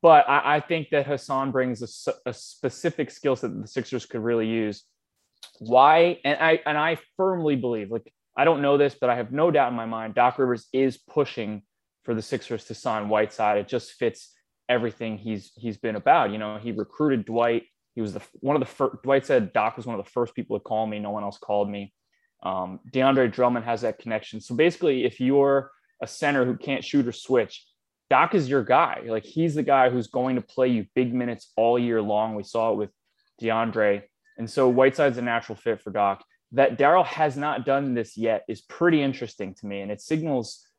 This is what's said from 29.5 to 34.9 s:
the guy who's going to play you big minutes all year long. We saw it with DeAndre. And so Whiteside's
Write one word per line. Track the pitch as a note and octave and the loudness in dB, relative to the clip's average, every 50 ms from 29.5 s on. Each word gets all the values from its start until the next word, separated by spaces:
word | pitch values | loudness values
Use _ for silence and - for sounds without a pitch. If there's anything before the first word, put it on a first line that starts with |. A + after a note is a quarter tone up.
| D3 | 0
the | D3+ B2+ | -2 0
guy | G#2+ C#3 C3+ B2+ B2+ | 2 4 4 4 4
who's | B2 B2 A#2 - | 2 0 -6 -4
going | - C3 B2 C3 C3 | -4 -4 -2 -2 -2
to | B2 | -4
play | G#2+ _ - - B2+ B2+ | -6 _ -2 0 0 2
you | B2 A2+ G2+ - _ | 2 0 -2 -2 _
big | C3 B2+ A#2+ A#2 | -2 -2 0 -2
minutes | B2 B2 A#2+ A#2 A2 - _ _ | -4 -4 -4 -8 -10 -12 _ _
all | - A2+ A#2 A#2+ B2 | 0 2 4 4 2
year | A#2+ A#2+ A#2 A2+ | 2 0 0 0
long. | G#2+ G#2 G#2+ G#2 A2 A2+ A2 | 0 0 0 -2 -2 -2 -4
We | G#2+ G2 | -8 -10
saw | - - A#2 A2+ A2+ G#2+ | -6 -4 -2 0 0 0
it | |
with | G#2 G#2+ F#2+ _ _ _ _ _ _ _ _ _ _ | -2 -4 -8 _ _ _ _ _ _ _ _ _ _
DeAndre. | A#2 A2+ A2 A2+ A2+ A2+ G2+ A2+ G#2+ G#2 G2+ G2+ G2+ _ _ _ _ _ _ - | -4 -2 0 0 -2 -2 0 0 2 2 2 0 -4 _ _ _ _ _ _ -12
And | A2+ A2 | -12 -6
so | - - C3+ B2+ | 0 2 2 4
Whiteside's | B2 B2 C3+ C3+ | 6 6 4 4